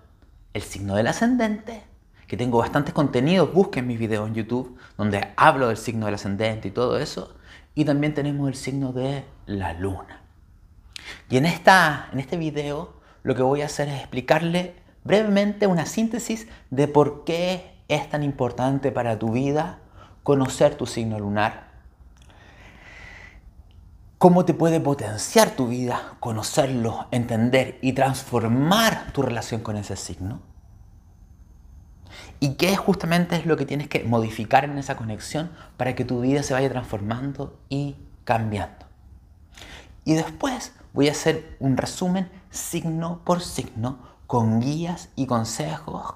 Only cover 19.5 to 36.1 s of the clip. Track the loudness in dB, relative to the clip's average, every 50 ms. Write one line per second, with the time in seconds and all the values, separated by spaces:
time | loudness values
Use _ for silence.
19.5 | 0 0 -2 -4 -6 -14 -20 -20 -20 -20 -20 -20 -20 -4 0 2 4 4 2 2
20.5 | 2 4 2 2 2 0 -6 -6 -4 -4 -4 -4 -4 -4 -4 -2 0 0 0 0
21.5 | -2 -6 -16 -20 -20 -20 -20 -20 -20 -20 -20 -20 -20 -20 -20 -20 -20 -20 -20 -20
22.5 | -20 -20 -20 -20 -20 -20 -20 -20 -20 -20 -20 -20 -20 -20 -20 -20 -20 -20 -20 -20
23.5 | -20 -20 -20 -20 -20 -20 -20 -20 -20 -20 -20 -18 2 6 8 8 8 8 6 4
24.5 | 2 2 4 4 4 2 2 0 0 -2 -4 -6 -8 -6 -4 2 4 6 6 6
25.5 | 4 0 -2 0 -2 -2 -2 -2 -4 -4 -8 -10 -14 -10 -6 -6 -4 -4 -4 -2
26.5 | 0 0 0 2 0 0 -2 -2 -2 -6 -6 -4 -2 -2 -2 0 0 2 2 4
27.5 | 4 2 2 0 -4 -4 -2 -2 2 2 2 2 0 -2 -4 -2 -2 0 2 2
28.5 | 2 2 4 4 4 4 4 2 2 0 -4 -6 -4 -2 -2 -2 -2 -4 -6 -6
29.5 | -6 -6 -6 -6 -6 -6 -6 -8 -8 -10 -10 -10 -10 -8 -8 -8 -8 -10 -12 -18
30.5 | -20 -20 -20 -20 -20 -20 -20 -20 -20 -20 -20 -20 -20 -20 -20 -20 -20 -20 -20 -20
31.5 | -20 -20 -20 -20 -20 -20 -20 -20 -20 -20 -20 -20 -20 -20 -20 -20 -8 -4 -2 -2
32.5 | 0 2 2 2 2 2 2 0 0 0 0 2 2 2 2 2 0 0 2 2
33.5 | 2 2 0 -2 -4 -4 -4 -2 -4 -2 0 2 2 2 2 0 -2 -6 0 2
34.5 | 4 4 4 2 -4 -6 -6 -6 -6 -6 -6 -8 -8 -10 -8 -8 -6 -6 -6 -8
35.5 | -10 -16 -20 -12 -8 -4 -4 -2 -2 -2 -2 -2